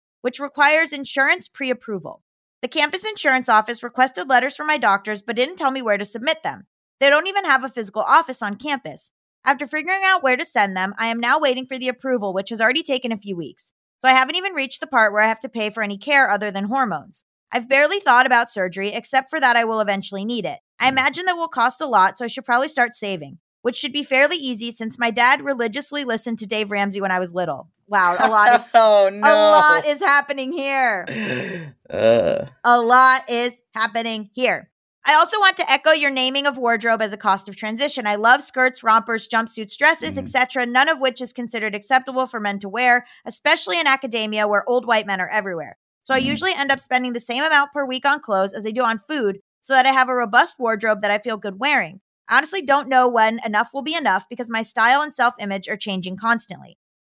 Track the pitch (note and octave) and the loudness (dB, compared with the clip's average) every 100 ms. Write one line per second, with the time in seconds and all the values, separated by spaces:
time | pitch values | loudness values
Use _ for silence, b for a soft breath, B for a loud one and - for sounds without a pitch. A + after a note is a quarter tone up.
0 | _ _ A#3+ A#3+ C#4 - D4 D#4 E4 D4 | _ _ -8 -8 -6 0 2 2 0 -6
1 | C#4 - C#4 F4+ - - C4 B3 - G3 | -6 -2 0 -2 -6 -6 -6 -6 -8 -10
2 | D3 - _ _ _ _ B3+ D#4+ D4 F#4 | -10 -16 _ _ _ _ -6 0 0 0
3 | G#4+ G4+ D4+ C4 B3 G#3+ G#3+ A#3 A#3+ - | -6 -2 0 2 4 4 2 -4 -4 0
4 | C4 - C#4+ B3 B3+ C4 D4+ D4+ A3+ G3 | 0 0 2 2 2 -2 -2 0 2 0
5 | G#3 G#3 A3 A3+ C4+ F4+ C#4+ C4 A#3 G3+ | -2 -8 -4 -2 -2 -2 -2 -2 -2 -2
6 | G3+ A3+ C#4 D#4+ E3 A#2 - _ _ - | -4 -4 -4 -2 -4 -10 -14 _ _ 0
7 | C#4 D4 F#4 G4+ F#4 C4+ B3+ A#3+ G3+ G#3+ | 4 4 2 -2 0 0 0 -10 -8 -6
8 | - D4 D#4+ B3+ G#3 G3+ D4 C4+ D#3 C#3+ | 2 2 2 -4 -8 -8 -6 -6 -8 -16
9 | - _ _ _ - C4+ C#4+ D#4 D#4 F#4+ | -18 _ _ _ -2 0 -2 -6 -2 0
10 | F#4+ F#4 C4+ B3+ E4 A#3 G3+ F#3 F#3+ G3+ | 2 2 2 0 0 0 0 -2 -4 -4
11 | A3+ A#3 A#3+ D4+ C#4+ B3+ B3+ C4 B3+ B3 | -4 -2 0 2 2 -2 -6 -6 -6 -6
12 | C4 B3 G3 F#3 G3 A3+ A3+ C#4 D#4 B3+ | -4 -2 -2 -4 -6 -2 0 0 -2 -4
13 | B3 G#3+ G3+ F3 D3 - - _ _ _ | -4 -8 -8 -10 -10 -14 -20 _ _ _
14 | C4 C4 B3+ F4 G4 E4 C4+ - D#4+ B3 | 4 4 2 -2 -4 -4 -6 -8 -2 2
15 | G#3+ G#3 A3 A3 A#3 A#3 G#3+ A3+ G#3 G3 | 4 4 2 0 -6 -6 -6 -4 -6 -6
16 | C4+ C#4 B3 G3+ G#3 G3 G3+ C4+ A#3+ D#3 | 0 2 2 0 -2 -6 -4 -2 -2 -4
17 | - - - _ _ B3 A#3+ C4+ D4+ D4+ | -10 -20 -20 _ _ -6 2 2 4 2
18 | D4 A#3+ B3+ A#3+ A#3 G#3 F#3 F#3 G3+ G#3 | 4 6 6 2 2 -2 -4 -4 -8 -8
19 | - C4 C4 D#4+ C4 A#3 A3+ A3 G#3 G3 | -4 -2 -2 0 2 2 0 0 -2 -4
20 | - G3 G#3 A#3+ E3+ - _ - B3+ C4 | -6 -8 -6 -6 -6 -10 _ -4 0 0
21 | C#4 D4 F#4 F4 E4 B3+ A#3+ - D4+ G#3+ | 0 -2 -4 -4 -4 0 0 0 0 4
22 | F#3+ - A#3 C4 A#3+ A#3+ C#4+ - A#3+ - | 2 0 -8 -8 -2 -2 0 -2 -2 -4
23 | G3+ F3+ C#3 - _ _ A#3+ A#3+ D4 C#4+ | -8 -8 -10 -20 _ _ -6 -6 -6 -6
24 | - C4 C#4+ F4 C4+ A3 A#3 A3+ A3+ - | -2 2 2 0 -6 -8 -10 -10 -10 -4
25 | A#3 A3+ A#3+ C#4+ C#4 C4 A#3 C4+ C#4+ C#4+ | -4 2 2 2 0 -4 -4 -6 -6 -6
26 | C4+ C#4+ A#3+ A3+ G3+ G#3+ G#3 G#3 G3+ G3 | -4 -4 -6 -8 -6 -6 -4 -2 -4 -2
27 | F#3+ F#3 F3+ F3 E3+ C3 - _ - G3+ | -2 -2 -2 -2 -4 -6 -12 _ -2 2
28 | F3+ F3 C4 G#3+ G#3+ A#3+ - A#3 A3 G#3 | 2 2 2 6 6 6 6 6 8 6
29 | G3 G3+ D4+ D#4 D#4 D4+ D4+ D4+ D4+ C#4+ | 4 4 4 6 8 8 8 6 2 0
30 | F#4 C#4+ C#4+ C#4 C4 E4+ C#4 C4+ B3 G3 | 2 2 2 -4 -6 -4 -2 0 0 -2
31 | - A3 G#3 - F#3+ F3 D3+ - - G2 | -6 -8 -6 -6 -8 -10 -14 -18 -10 2
32 | A2 A#2 E2+ - - _ A#3+ A#3+ A#3 B3 | 4 4 2 -2 -6 _ 2 2 4 6
33 | C4 C4 B3+ A#3+ A#3+ A#3+ _ A3 A3 A3+ | 6 4 0 -4 -4 -8 _ -6 -4 -4
34 | A3+ A3 G#3 - B3 E3 - _ _ _ | -6 -8 -10 -4 -2 -2 -8 _ _ _
35 | - D#4 E4+ G#4+ F#4+ F#4+ E4 C4+ D#4 D#4 | 2 4 4 4 2 2 0 2 4 2
36 | C#4+ C4 C4 C#4 C#4+ B3+ A#3 A3+ A#3 A3+ | 2 -2 -2 -2 -2 -2 -2 0 0 0
37 | A3 G#3 G#3 G3 G#3 F#3+ G#3+ A3+ C#4+ C4+ | -2 -2 0 0 -4 -10 -8 -4 -4 -2
38 | G#3+ G#3 A3+ C#4 C#4 B3+ B3+ B3+ A3+ A3+ | -4 2 4 4 2 -2 0 0 2 2
39 | A3 A3 - A3+ A3+ - G#3 - D4+ D#4+ | 2 -6 -2 -4 -4 -8 -12 0 2 2
40 | D#4 C#4+ - B3+ B3+ C4 A#3+ B3+ D4 D4+ | -4 -8 -4 -2 -2 -2 0 2 2 2
41 | C4 - B3 - A#3 A#3 G#3+ G3+ G3+ C4 | -2 -2 -8 -10 -8 -6 -6 -6 0 -2
42 | C4 B3+ B3+ A3 G#3 G3+ G3 G#3+ B3 A#3+ | 0 -4 -4 -4 -6 -6 -6 0 2 2
43 | B3 b - - D4 D#4+ - F4 D4+ C4+ | -2 b -12 -4 0 0 0 -2 0 0
44 | C4+ A3+ G#3+ G#3+ G#3+ G3+ A3 B3 A#3 A3 | -2 -6 -4 -2 0 0 0 -2 0 0
45 | G3+ F#3+ F#3 G#3+ G3 E3+ B2+ - _ _ | 0 -4 -2 -4 -4 -8 -10 -16 _ _
46 | - C4 C4 D4 F#4 E4+ C#4 C4+ - B3 | -2 -2 0 -2 -2 -2 0 -2 -2 -2
47 | B3 A#3 - A#3+ D#4 D4 C#4+ D4 C4+ B3+ | -2 -6 -6 -4 2 2 2 -4 -6 -2
48 | C#4 D4 B3+ F#3+ G3 G#3 G#3+ A3 A#3+ A3+ | -2 -2 -2 -2 -2 -6 -6 -2 -2 -4
49 | - D4+ G#3 G3 _ _ - C4+ B3+ C4 | -6 -4 -2 -4 _ _ 0 2 4 4
50 | B3+ B3 A#3 A#3+ E4+ - A#3 A3 A3 G#3 | 2 0 2 2 2 0 -2 0 0 0
51 | G#3 G#3 A#3 G#3+ G#3 F#3+ C4+ C#4 E3 F#3+ | 0 -2 -4 -8 -8 -6 -2 0 -2 -10
52 | _ _ - B3 D4+ F#4+ C#4 C#4 C4+ C4 | _ _ -2 0 0 -2 0 0 2 4
53 | B3 A#3 A3 A3+ A3+ G#3 G#3+ C#4 C4+ E4 | 4 4 2 0 -2 -2 -2 -6 -6 -2
54 | B3 F#3+ - A#3+ A#3+ A3+ A3 - A#3 C#4 | 0 -2 -4 -12 -6 -6 -4 0 2 2
55 | D4+ - A#3+ A#3+ G#3 G3 - G#3 G#3+ F#3 | 0 -2 -2 -2 -6 -6 -8 -8 -8 -8
56 | F3+ F#3 A3+ A#3 - D#3 C3 _ _ _ | -8 -6 -2 -2 -4 -14 -20 _ _ _